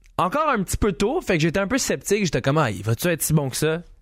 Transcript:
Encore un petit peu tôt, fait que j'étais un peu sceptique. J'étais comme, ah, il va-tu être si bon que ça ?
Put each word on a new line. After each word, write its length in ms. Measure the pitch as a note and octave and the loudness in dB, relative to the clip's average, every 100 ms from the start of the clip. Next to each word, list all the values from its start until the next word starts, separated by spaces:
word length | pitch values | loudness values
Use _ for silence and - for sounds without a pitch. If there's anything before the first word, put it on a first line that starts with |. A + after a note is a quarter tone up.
| - - | -10 -2
Encore 300 | E3+ C#4+ D#4 | 0 0 0
un 140 | A#3+ | 0
petit 120 | F3 - | -2 0
peu 160 | G#3+ | 0
tôt, 280 | - G3+ E4+ | 2 0 0
fait 160 | C4 F3 | 0 2
que 60 | |
j'étais 180 | E3 E3+ | 2 0
un 80 | G3 | 0
peu 100 | B3+ | 0
sceptique. 460 | - E3 - G#3 | 0 -4 0 0
J'étais 180 | F#3 C#3 | 2 0
comme, 160 | C3+ D3+ | 0 2
ah, 120 | C3 | 0
il 100 | G2+ | -2
va-tu 240 | G#2 A#2 F3 | -2 -2 0
être 140 | E3 | -2
si 100 | - | 0
bon 160 | D3+ C#3 | 0 0
que 60 | - | -2
ça ? 260 | D3+ D#3+ - - | -2 -2 -6 -20